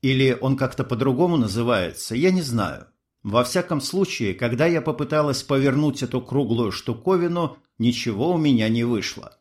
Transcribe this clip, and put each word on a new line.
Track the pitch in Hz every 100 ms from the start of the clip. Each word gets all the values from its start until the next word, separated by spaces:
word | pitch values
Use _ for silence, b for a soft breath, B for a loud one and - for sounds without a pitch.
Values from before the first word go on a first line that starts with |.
Или | 131 131 135 123
он | 131 135
как-то | 135 -
по-другому | 120 117 131 131 180 165
называется, | 110 98 117 110 87 - - 113
я | 175
не | 185
знаю. | 147 117 90 67 - _ _ _
Во | - 110
всяком | 123 185 180 156
случае, | - 185 196 - 107 92
когда | 120 117 160
я | 165
попыталась | 147 - 147 151 147 135
повернуть | - 139 139 131 151 131
эту | 127 131
круглую | 123 131 - 117 113
штуковину, | - - 113 175 185 170 175 170 - _ _
ничего | 117 120 123 101 151
у | 175
меня | 151 120 110
не | 117
вышло. | 120 117 - - - _